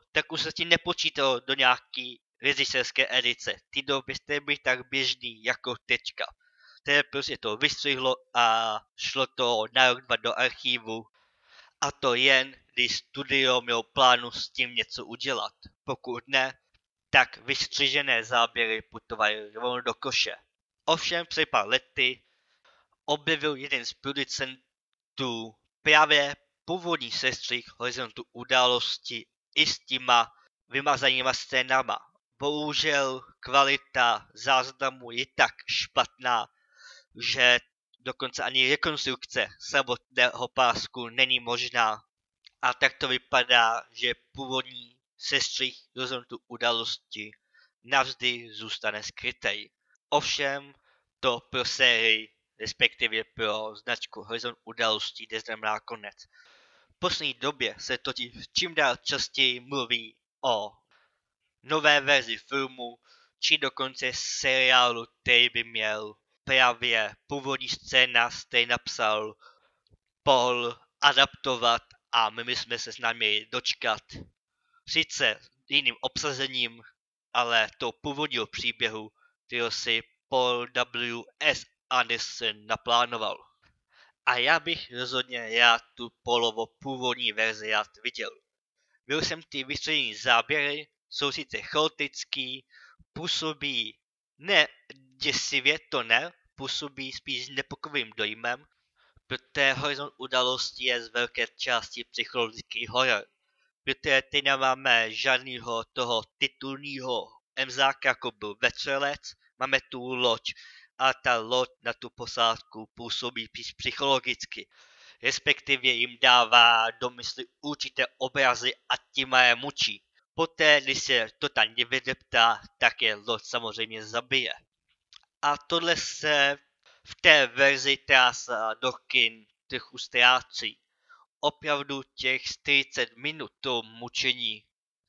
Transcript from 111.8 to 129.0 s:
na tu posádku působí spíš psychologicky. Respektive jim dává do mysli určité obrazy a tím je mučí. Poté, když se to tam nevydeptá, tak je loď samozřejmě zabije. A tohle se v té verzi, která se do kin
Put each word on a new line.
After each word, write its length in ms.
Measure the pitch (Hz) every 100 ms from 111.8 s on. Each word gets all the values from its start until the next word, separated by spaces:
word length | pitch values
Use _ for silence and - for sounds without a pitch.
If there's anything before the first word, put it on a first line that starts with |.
na 100 | 120
tu 180 | - 120
posádku 800 | - 117 - 117 113 - 110 110
působí 520 | - 120 - 123 117 113
spíš 260 | - -
psychologicky. 960 | - 127 - 139 131 127 120 - - - _ - _ - -
Respektive 640 | 123 - 151 143 - 135 127
jim 300 | 120 123 120
dává 680 | 131 123 113 120 117 117 113
do 200 | - 123
mysli 340 | 123 117 - 120 _
určité 460 | 147 147 - - - -
obrazy 560 | 131 143 131 120 123 - -
a 60 | 127 -
tím 180 | - 131
je 220 | 127 123
mučí. 480 | 120 139 - - 101 _ _ _
Poté, 460 | - 165 - 156 147
když 220 | 135 131
se 260 | - 123 110 -
to 100 | 143
tam 260 | - 110 117
nevydeptá, 800 | 117 131 131 131 _ 123 117 107 - _
tak 240 | 120 -
je 120 | 113
loď 280 | 104 110 110
samozřejmě 640 | - 120 113 107 113 110 107
zabije. 480 | 117 120 135 110 - _ _ _ _ _ - _ _
A 160 | 147 143
tohle 380 | - 170 170 160
se 640 | - - 151 147 139 143 _ _ _ _ -
v 80 | -
té 260 | 175 151 127
verzi, 500 | 123 139 135 139 139
která 360 | - 135 123
se 200 | 117 - 113 110 110
do 100 | 127
kin 540 | 123